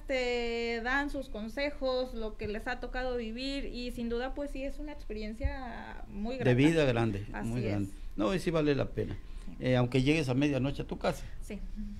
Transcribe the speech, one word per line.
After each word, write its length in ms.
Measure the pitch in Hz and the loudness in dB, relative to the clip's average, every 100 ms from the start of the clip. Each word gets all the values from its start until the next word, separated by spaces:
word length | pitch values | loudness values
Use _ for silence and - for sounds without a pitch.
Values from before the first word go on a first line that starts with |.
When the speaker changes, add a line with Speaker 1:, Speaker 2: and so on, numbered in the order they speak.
| - | -2
Speaker 1:
te 720 | 262 247 240 233 233 233 233 | 0 2 0 0 -2 -2 -2
dan 280 | 240 277 285 | 0 0 0
sus 180 | 285 262 | -4 -4
consejos, 840 | 214 220 277 285 285 262 254 247 | -6 -6 -2 -2 0 0 0 -2
lo 240 | 226 214 196 | -4 -6 -4
que 100 | 214 | -4
les 200 | 214 254 | -4 -4
ha 120 | 247 | -4
tocado 360 | 247 254 254 247 | -4 -4 -2 -2
vivir, 480 | 220 233 269 220 208 | -4 -4 -4 -2 -4
y 260 | 233 247 | -4 -6
sin 180 | 240 233 | -4 -2
duda, 240 | 233 262 | -2 -2
pues, 180 | 285 285 | -4 -4
sí 120 | 269 | -4
es 160 | 277 277 | -4 -4
una 120 | 294 | -6
experiencia 1080 | 294 - 214 214 220 277 277 240 226 220 - - | -8 -6 -6 -6 -2 -2 -2 -6 -8 -10 -10 -8
muy 260 | 208 220 262 | -4 -2 2
Speaker 2:
De 20 | |
Speaker 1:
grata. 120 | 131 123 | 6 8
Speaker 2:
vida 280 | 151 165 135 | 8 8 6
grande, 400 | 117 113 101 104 | 6 4 0 -4
Speaker 1:
Así 140 | 107 113 | -4 -2
Speaker 2:
muy 120 | 120 | 0
Speaker 1:
es. 60 | 104 | 0
Speaker 2:
grande. 240 | 101 98 - - - | 0 -2 -4 -6 0
No, 180 | 208 | 2
y 60 | 180 | 2
sí 100 | 180 | 2
vale 240 | 160 147 135 | 4 4 4
la 140 | 107 | 2
pena. 280 | 107 104 - - - - | 0 -2 -4 -8 -8 -8
Speaker 1:
Sí. 120 | - | -2
Speaker 2:
Eh, 160 | 127 123 | 4 4
aunque 280 | 123 131 | 6 4
llegues 260 | 131 160 131 | 6 4 4
a 40 | |
medianoche 500 | 123 147 131 139 - | 4 4 2 0 -2
a 40 | - | -4
tu 100 | 180 | -2
casa. 280 | 190 - - - | 0 -2 -6 -8
Speaker 1:
Sí. 180 | - 202 - 208 208 | -8 -8 -6 -6 -6